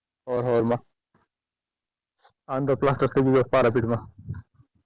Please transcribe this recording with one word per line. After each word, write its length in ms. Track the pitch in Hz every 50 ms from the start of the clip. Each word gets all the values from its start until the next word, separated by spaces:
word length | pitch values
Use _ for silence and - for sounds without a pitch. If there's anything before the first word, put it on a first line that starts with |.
| _ _ _ _ -
હવાર 160 | 127 123 123 120
હવારમાં. 360 | 127 120 117 113 117 120 117 - _ _ _ _ _ _ _ _ _ _ _ _ _ _ _ _ _ _ _ _ _ _ _ _ _ _ _ _ _ _ _ _ -
આ 80 | 135
અંદર 180 | 131 143 135 135 -
પ્લાસ્ટર 280 | 143 135 131 - 135 123
થઈ 140 | - 143 131
ગયું 140 | 131 131
છે 140 | 131 123 - -
પારાપીટમાં. 500 | 131 123 117 117 123 113 117 117 107 - - - - - - - - - _ _ _ _ _ _ _ _